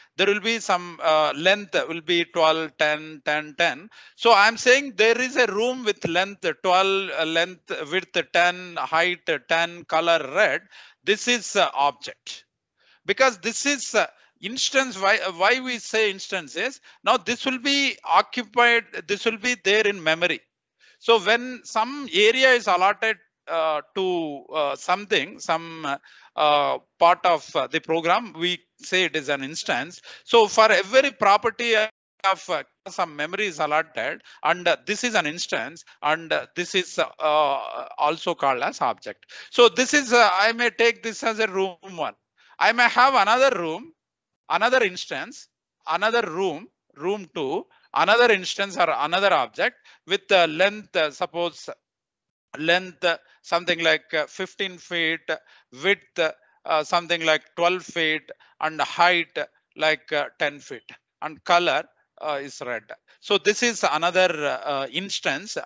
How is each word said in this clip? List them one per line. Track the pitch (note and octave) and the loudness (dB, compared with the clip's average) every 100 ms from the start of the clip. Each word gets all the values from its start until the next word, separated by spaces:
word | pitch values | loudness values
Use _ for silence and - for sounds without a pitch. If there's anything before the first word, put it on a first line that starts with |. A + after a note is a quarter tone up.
| _ - | _ -2
there | G3+ | 0
will | G#3 | 0
be | G#3 A3+ | -2 -4
some, | - F3+ F3 D#3+ | -2 -2 -4 -4
uh, | D#3+ D#3 D3+ C#3 | 2 2 2 0
length | F3+ G#3 G3 E3 C3+ | 0 0 -2 -4 -4
will | E3 | -8
be | D#3 F3 | -2 -2
twelve, | E3 E3+ D#3+ D#3+ D#3 - | -2 2 2 2 -4 -2
ten, | D3+ D3+ D#3 D3+ | -2 -2 -6 -10
ten, | D3+ D3+ D3+ C#3 | -4 -4 -6 -2
ten. | E3+ C3+ G3+ - - | -2 -2 -14 -20 -20
So | - A#3 | 0 6
I'm | G3+ G#3+ A3+ | 6 6 4
saying | B3 C4 C#4+ | 4 4 2
there | F#3+ A3 A#3 | 2 2 2
is | B3+ C4+ | 0 0
a | A3+ | 0
room | G3 A#3+ B3+ | 2 -2 -2
with | G#3+ G3+ F3 | -4 -4 -2
length | E3+ G3 G3+ F3 D3 | -2 -2 -4 -6 -2
twelve, | F#3 F#3 G3 G3 F#3 C#3+ | 2 4 4 0 -2 -4
uh, | |
length, | D#3+ E3 F3+ F3+ - D3+ D3 | 0 0 -2 -6 -10 -8 -4
width | F#3 - F3 - | -6 -4 -6 0
ten, | F3 F3 F3+ F3+ E3+ | 2 2 0 -10 -8
height | C3 D#3+ F3+ F3 - C#3+ - | -2 0 0 -2 -4 -4 -2
ten, | E3 E3+ F3 - | -2 -2 -6 -4
color | D#3+ E3+ E3 C3+ E3 | 0 2 2 0 0
red. | F#3+ D#3 _ - - _ | 2 0 _ -20 -20 _
This | - G#3 B3 | -2 -2 0
is, | A#3+ - G3+ | -2 0 0
uh, | D3+ | 0
object. | C3+ C#3+ A#2+ - - - - _ _ _ _ _ _ E3+ | 2 -2 -2 -16 -16 -16 -18 _ _ _ _ _ _ -6
Because | G3+ C4 G3 | 2 2 2
this | G#3 - | -8 -4
is, | C#4 C#4 - | -2 -4 0
uh, | A3 D#3+ _ _ _ | 0 0 _ _ _
instance, | G3 B3 - C4+ C4 F#3+ | -10 -6 -2 0 -2 -2
why, | G3 G#3 | 0 0
uh, | F3+ | -2
why | E3+ G3 B3+ | 0 0 0
we | B3+ A#3+ | -4 -8
say | - A3 G#3+ | -4 0 0
instance | F#3+ - F#3+ C#3+ | -2 -8 -8 -8
is, | D#3 A#3+ - _ _ | -8 -8 -8 _ _
now | G3+ A#3+ | 0 0
this | F3+ A#3+ C4+ | 0 -4 -4
will | B3+ | -4
be | C4+ C#4 C4+ - | -2 0 0 -4
occupied, | - F3 G#3+ B3+ G#3 A#3+ A#3+ A#3 - F#3 E3 | 2 2 2 -4 -4 2 4 2 -2 -14 -6
this | G3+ | -4
will | A3+ A3 | -2 -2
be | B3 A#3+ | -4 -2
there | F#3+ G#3 G#3 | 0 2 2
in | G3+ | 0
memory. | D#3 E3 E3+ D3 _ _ _ _ _ _ | -2 0 0 -2 _ _ _ _ _ _
So | - A3+ | 2 2
when | F#3 A#3 B3+ A#3+ | 4 0 -2 -12
some | - A3 A#3 C#4+ A#3+ | -6 -4 -2 -6 -4
area | E3+ G#3+ C4 C4 | 2 4 4 4
is | A#3+ G#3 | 4 2
allotted, | F3+ F#3+ G#3 A3 G3+ _ _ - | 2 2 0 -4 -4 _ _ -6
uh, | E3 D#3+ D3+ - | -2 -2 -2 -6
to, | G3 F#3 F3 D#3 C#3+ - | -4 -2 -2 -6 -10 -8
uh, | D#3 C#3+ C#3 | -4 -4 -4
something, | - F#3 G3+ F#3 D#3 G#3+ | -4 -4 0 -2 -2 -10
some, | - E3 E3 D#3+ D3 | -6 -4 -6 -10 -8
uh, | C#3 _ - _ - | -8 _ -20 _ 0
uh, | D3 D3 C#3 C3 _ - | 2 4 2 -4 _ 2
part | E3+ F3+ | 4 4
of, | F3+ D#3 - D#3 | 2 0 -2 -6
uh, | B2+ | -4
the | D#3+ | -6
program, | - E3 E3 G3+ A3+ D#3+ | -2 -2 0 0 -2 -6
we | F3 F3 _ _ | -4 -4 _ _
say | C#3+ F#3 | -4 -2
it | E3+ D#3 | 0 -4
is | C3+ | -4
an | C#3 | -4
instance. | C3+ A#2+ - B2 D#3+ - - - | -6 -8 -4 -4 -4 -14 -20 -18
So | - A#3 G#3 | 2 4 4
for | - A3 | 6 6
every | F#3+ G3 C4 C#4+ | 4 4 4 4
property | - G3+ G#3+ A#3 A3 A#3+ | 2 4 4 2 -2 0
of, | A3 A3 _ _ _ G3 F#3+ - | 0 0 _ _ _ -2 -2 -4
uh, | D#3 C3+ _ F#3+ | -6 -6 _ -14
some | F#3 E3 D3 | -6 -6 -6
memory | D3+ G3 G#3 | -8 -4 -6
is | D#3 | -4
allotted, | D3+ D3+ D#3 A#2 B2 E3 - - | 0 0 -2 -6 -6 -8 -16 -6
and, | - F3+ F3 | -2 0 0
uh, | D3+ - | 0 -2
this | G#3 | -4
is | B3 | 0
an | G#3+ | 0
instance, | D3+ E3+ - D3+ A2+ E3 - - | -2 -6 -6 -6 -6 -12 -20 -6
and, | D3 D#3+ D#3+ | -2 -2 -2
uh, | D#3 A#2+ F3 | -6 -4 -10
this | F3 | -4
is, | F#3+ F3 - | -4 -4 -4
uh, | C#3 - D3+ D3+ C#3+ C3+ G#2 B2 C3+ - | -4 -2 0 2 2 -2 -6 -10 -12 -4
also | D3 E3 F#3 | -2 -2 -6
called | E3 C#3 B2+ | -2 0 0
as | D3+ - | -4 -2
object. | B2+ G#2+ G#2+ - _ - - | -4 -4 -10 -16 _ -20 -6
So | - A#3 | 4 4
this | - B3 | 4 2
is, | D4 B3 | 2 4
uh, | A#3+ G#3 | 4 6
I | F#3 A3 | 4 0
may | A#3 A#3+ | 2 -2
take | - A#3 G3 | 2 0 0
this | A3+ G#3 | -8 -4
as | A3+ G#3+ | -4 -2
a | G#3+ | -2
room | F#3 F#3+ E3+ G3 | -2 -4 -6 -14
one. | F3 C3+ - _ _ _ - | -8 -8 -8 _ _ _ 2
I | F#3+ | 2
may | A#3 A#3 | 4 2
have | - C4 | 6 4
another | B3+ G3 B3 C4+ G3 | 4 4 4 4 2
room, | E3 F3 D#4+ _ _ _ _ _ - | -4 -6 -10 _ _ _ _ _ -4
another | E3 A#3 B3+ | 0 2 2
instance, | G3+ F3+ - C#3+ F#3 - - _ _ _ - | 0 -4 -10 -10 -10 -16 -20 _ _ _ -6
another | E3+ G#3+ A#3 | -2 0 0
room, | F#3+ E3 F#3+ D3+ A3+ _ _ C#3 | -2 -4 -4 -6 -12 _ _ -8
room | F3 G#3 F3 | -6 -6 -8
two, | F3 C3+ F3+ - _ _ | -6 -4 -4 -8 _ _
another | - F3 A#3 A#3+ | 0 4 6 6
instance | G3 F3 - G3 F3+ | 4 -2 -6 -6 0
or | E3 | 0
another | B2+ D3+ F3+ G3 | 0 -2 0 2
object | D#3+ A#2 - A3+ _ _ - - | 2 0 -4 -6 _ _ -18 -6
with | G3 - | -6 2
the | F#3+ D#3+ | 2 4
length, | D#3 G3 G#3 - F3+ | 2 0 0 -6 -2
uh, | D3+ | -2
suppose | C3 F3+ E3+ E3+ - - - _ _ _ _ _ _ _ C3 | -4 -8 -4 -6 -6 -16 -16 _ _ _ _ _ _ _ -6
length, | D#3+ F3+ F#3 E3 | 0 0 -2 -4
uh, | F3 E3 _ _ | -2 -2 _ _
something | - E3+ F3+ E3 | -4 -2 0 0
like, | E3 D#3 - | 2 0 -2
uh, | D#3 C#3 | -6 -6
fifteen | - F#3 - G3 F3 | -8 -12 -8 -10 -10
feet, | - F3 D#3+ E3 - D#3 _ _ _ B2+ | -10 -4 -4 -4 -6 -10 _ _ _ -4
width, | F3 G3 _ - D#3+ - _ _ | -2 -2 _ -4 -4 -4 _ _
uh, | - D#3 | -2 -2
something | D3+ F3 E3 E3+ | 0 -2 -2 -2
like | D#3+ D#3 _ - | 0 0 _ -2
twelve | E3+ F#3 | 0 0
feet, | - F3 D#3 D#3 - - _ - | -6 -4 -2 -2 -8 -20 _ -8
and | D#3 D#3 | -6 -4
height, | C#3 - F3 F3 E3 D3+ - _ _ - | -4 2 2 2 -2 -8 -10 _ _ -2
like, | D#3 D3+ - | 0 0 -2
uh, | D3+ C3+ - | -4 -4 -4
ten | D3 C#3+ | -6 -6
feet, | - B2 - - _ - | -16 -16 -16 -20 _ -12
and | D3+ C#3+ | -12 -10
color, | - F3 F3 C#3 - _ _ - | 2 2 4 -2 -4 _ _ -10
uh, | D3+ C#3+ | -6 -6
is | C#3 - | -8 -12
red. | B2 A#2 - - _ _ | -8 -10 -10 -20 _ _
So | - G3 | -2 0
this | G3+ G#3 | 2 2
is | A#3+ G3 E3+ | 0 0 0
another, | D3+ E3+ F3+ F#3 D#3 D3 B2+ | 0 0 2 2 0 -4 -4
uh, | C3 C#3 C3 | -4 -4 -4
instance, | D3 G3 - E3+ C#3 G#3 D3+ | -8 -8 -6 -4 -4 -6 -10